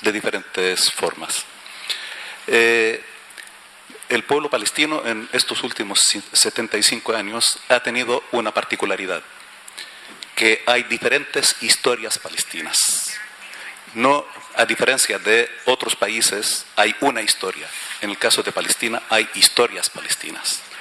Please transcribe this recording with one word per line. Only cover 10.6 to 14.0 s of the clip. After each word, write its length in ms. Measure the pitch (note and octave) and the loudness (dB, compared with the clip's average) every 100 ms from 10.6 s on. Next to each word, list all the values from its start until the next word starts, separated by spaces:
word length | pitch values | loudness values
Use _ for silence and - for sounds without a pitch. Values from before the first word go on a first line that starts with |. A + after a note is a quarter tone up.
| - | 4
hay 180 | B2 | 2
diferentes 720 | A#2+ A#2 B2 C#3 C#3+ C#3+ C3 - | 2 -2 2 2 0 0 0 0
historias 580 | A#2 - C3 A#2+ A2 - | 0 2 2 0 -2 -6
palestinas. 1000 | F2 D#2+ - E2+ D#2 - - - - - G#3+ - - - - - - | -6 -8 -6 -6 -2 0 2 0 -4 -8 -12 -16 -18 -16 -16 -16 -12
No, 300 | A2+ | 0